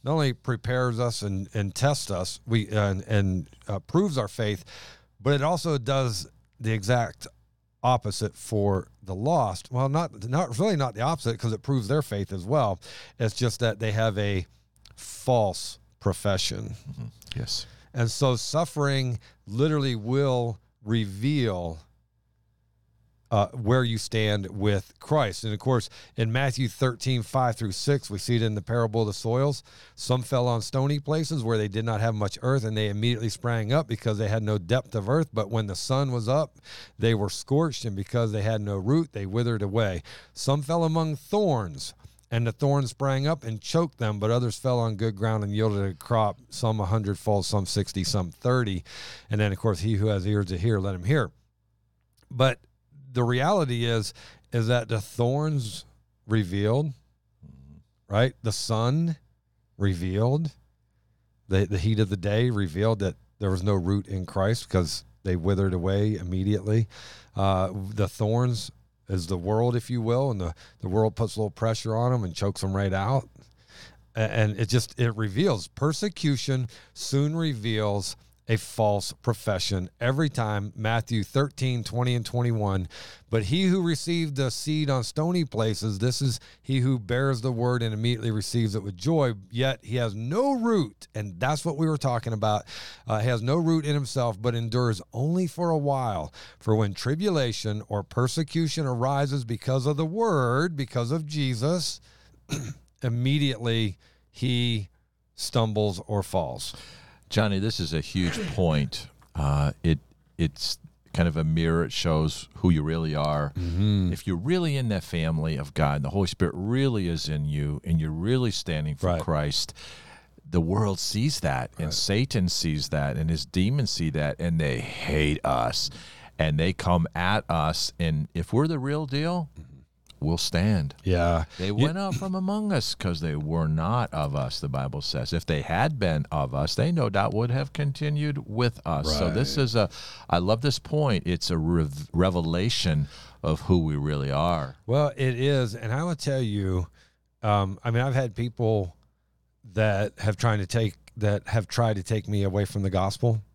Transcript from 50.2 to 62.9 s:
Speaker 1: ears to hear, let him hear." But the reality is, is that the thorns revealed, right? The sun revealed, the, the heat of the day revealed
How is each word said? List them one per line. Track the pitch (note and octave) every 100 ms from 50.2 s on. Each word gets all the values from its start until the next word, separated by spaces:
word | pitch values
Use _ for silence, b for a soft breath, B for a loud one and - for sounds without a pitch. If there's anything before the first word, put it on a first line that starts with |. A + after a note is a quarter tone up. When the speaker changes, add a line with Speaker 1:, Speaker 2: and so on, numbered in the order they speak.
| F#2
Speaker 1:
ears | G#2 F#2+
to | F#2
hear, | A2+ G#2
let | F#2+
him | F#2
hear." | F2+ D3+ F2+ _ _ _ _ _ _ _ _ _ _
But | B2 C3 A#2+ _ _ _ C#3+ C3+
the | B2
reality | A#2+ B2 D3 G3+ C#3+ A#2+ A#2
is, | A2+ G#2 B B B B
is | A#2+ A2+
that | A#2+ A2
the | A2+
thorns | G2 - A#2+ C#3 D#3 D3 A2 D#2+ - _ _ _ -
revealed, | A2 F#2 G2 G#2 B2+ D3+ C3+ _ _ _ _ C#2+ C2+ C#2 D2 _ _ _
right? | G2+ B2+ -
The | A2+
sun | - - A2 A#2 D3+ E3+ D#3 _ _ _ _ _ -
revealed, | G2 F#2 F#2 F#2+ A#2 C#3+ D#3+ - _ _ _ _ _ _ _ _ -
the, | F#2+ F2
the | G2
heat | G2 G#2+
of | G#2
the | G2
day | G2 G#2+ B2
revealed | G#2+ F#2+ D#2+ A2